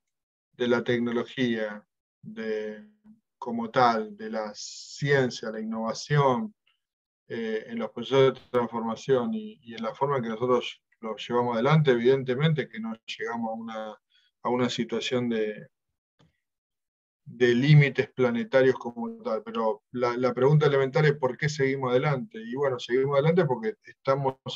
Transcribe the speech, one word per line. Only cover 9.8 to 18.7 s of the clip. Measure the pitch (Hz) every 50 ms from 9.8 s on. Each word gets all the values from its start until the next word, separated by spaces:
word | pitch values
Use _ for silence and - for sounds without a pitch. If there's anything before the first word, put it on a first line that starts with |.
la | 113 110 -
forma | - 139 143 143 131
en | 113
que | 113
nosotros | 110 110 123 123 123 117 - - - _ _ _ _ _
lo | 113 110 104
llevamos | - - - 120 120 120 120 117
adelante, | 113 120 143 156 160 147 139
evidentemente | 123 117 117 127 135 135 131 131 123 135 156 165 156 139 110 -
que | - 110
no | 113 113 110 - _
llegamos | - - - 107 113 120 117 117 110
a | 113
una, | 113 113 113 113 110 110 107 104 - _ _ _ _ _ _ _ _
a | - 117
una | 123 123 123 120
situación | - - 113 - 117 110 - - 131 123 123 120
de, | 113 110 107 107 104 107 - - _ _ _ _ _ _ _ _ _ _ _ _ _ _ _ _ _ _ _ _ _ _ _ _ _ _ _ _ _ _ _
de | - 120 117 123 120 120
límites | 120 139 151 151 147 143 139 - - 123 -
planetarios | _ - 127 120 117 117 113 110 135 135 131 131